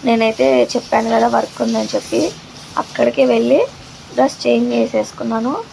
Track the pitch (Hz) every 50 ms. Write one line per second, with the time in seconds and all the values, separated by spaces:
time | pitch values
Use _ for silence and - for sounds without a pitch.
0 | - 254 233 226 226 220 220 - 254 269 269 254 240 233 - 247 - - - 226
1 | 226 226 233 226 226 240 233 226 226 247 - - 233 226 226 220 220 220 - 208
2 | - - 320 - - - - - - - - - - - - - - - - -
3 | - - - - 269 254 240 226 233 233 262 330 480 554 - - - - - -
4 | - - - - 262 285 - - - 247 233 233 240 240 240 233 233 226 - 226
5 | - - - - 247 233 226 226 226 247 294 381 453 -